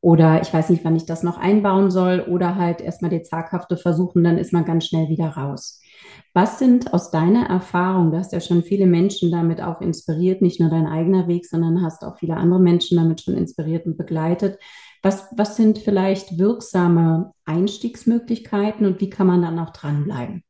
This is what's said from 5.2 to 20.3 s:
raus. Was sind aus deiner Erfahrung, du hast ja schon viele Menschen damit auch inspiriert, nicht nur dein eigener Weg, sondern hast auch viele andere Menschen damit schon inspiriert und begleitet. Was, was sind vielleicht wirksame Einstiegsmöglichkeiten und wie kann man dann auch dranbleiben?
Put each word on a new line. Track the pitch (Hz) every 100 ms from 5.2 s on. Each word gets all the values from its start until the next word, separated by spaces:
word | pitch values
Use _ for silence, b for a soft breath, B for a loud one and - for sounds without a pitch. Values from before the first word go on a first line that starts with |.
| 160
raus. | 151 139 139 - - B B B B B
Was | - - -
sind | 262 247 240
aus | 175 180
deiner | 160 170 226 240
Erfahrung, | 180 185 180 185 190 170
du | 156
hast | 190
ja | 175
schon | - 175
viele | 170 196 185
Menschen | 175 190 202 175
damit | 170 170 165
auch | - 165
inspiriert, | 175 160 - 160 180 190
nicht | 175 -
nur | 165
dein | 165 156
eigener | 160 165 190 170
Weg, | 175 175
sondern | 165 165 170
hast | 170 -
auch | - -
viele | 165 160
andere | 170 185
Menschen | 180 175 - 175
damit | 165 165
schon | - 185
inspiriert | 165 - 156 165 165
und | 156
begleitet. | 156 160 160 175 196 196 B B B B
Was, | - - - 240
was | 208 -
sind | 220 208
vielleicht | - 196 190 190 - 165
wirksame | 196 233 - 185 175 170 165 160 180 _ -
Einstiegsmöglichkeiten | 160 196 - 233 - - 233 233 226 - 208 208 214 202
und | 190
wie | 196
kann | - 190
man | 180
dann | 170 165
auch | 165
dranbleiben? | - 147 147 147 139 120